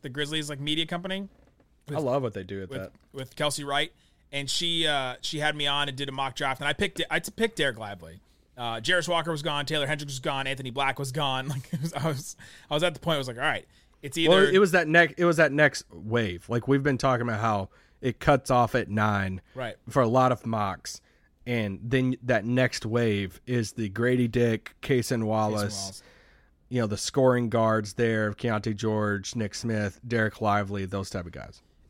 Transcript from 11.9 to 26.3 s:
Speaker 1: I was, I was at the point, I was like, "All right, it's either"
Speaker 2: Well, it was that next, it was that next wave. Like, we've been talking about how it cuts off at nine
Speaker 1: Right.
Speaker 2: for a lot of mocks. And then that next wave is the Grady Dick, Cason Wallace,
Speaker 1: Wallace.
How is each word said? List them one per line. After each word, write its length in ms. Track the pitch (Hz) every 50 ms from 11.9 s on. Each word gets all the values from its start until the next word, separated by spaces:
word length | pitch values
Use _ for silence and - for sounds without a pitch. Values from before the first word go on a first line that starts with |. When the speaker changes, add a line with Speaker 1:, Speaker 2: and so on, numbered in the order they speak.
Speaker 1:
I 140 | - 143 135 160
was, 280 | 147 127 - - - - - - - - - _
I 40 | 147
was 80 | 151
at 120 | 165 175 156
the 60 | -
point, 160 | - 170 160
I 20 | 143
was 100 | 135 127
like, 80 | 117
"All 60 | 117 135
right, 220 | 156 123 92 - _ _ _ _ _ _ _
it's 140 | - 143 - 165
either" 120 | 165 160
Speaker 2:
Well, 140 | 180 190 196
it 120 | - 185 190
was 140 | 208 180
that 160 | 165 180 165 151
next, 260 | 156 170 170 156 143 -
it 60 | 175
was 120 | 170 165
that 160 | 151 160 143
next 320 | 135 147 151 139 - - - _
wave. 560 | - 85 - 107 113 120 113 95 90 85 - -
Like, 180 | 117 120 113
we've 160 | 131 139 139
been 160 | 135 139 135 117
talking 240 | - 135 127 117
about 180 | 120 120 110 101
how 280 | 110 113 107 101 95 - _ - _ _ _ _
it 180 | - 127 113 -
cuts 320 | - - 147 131 - -
off 240 | 131 123 120 110 -
at 140 | 123 110 -
nine 520 | 104 110 107 107 104 101 98 95 92 92 - _ _
Speaker 1:
Right. 220 | 131 127 113 - _ _ -
Speaker 2:
for 140 | - 139
a 60 | 123 113
lot 240 | 120 127 127 127
of 120 | 123 - -
mocks. 540 | 117 113 107 104 98 92 - - - - - _ _ _ _ _ _ _ _ -
And 320 | 123 120 117 107 101 95 -
then 340 | - 117 123 131 127 127 127 -
that 220 | - 123 123 110 98
next 420 | 117 123 127 127 123 - - -
wave 540 | 110 110 120 120 113 104 101 98 90 - - _
is 260 | - 123 123 113 -
the 160 | - - 110 101
Grady 380 | 95 110 120 127 127 123 123 113
Dick, 460 | 110 123 120 117 113 110 - - - _
Cason 420 | - - 139 123 113 - 131 117 110
Wallace, 540 | 107 110 110 107 107 107 104 104 98 98 98
Speaker 1:
Wallace. 220 | 95 95 98 - - - - - - _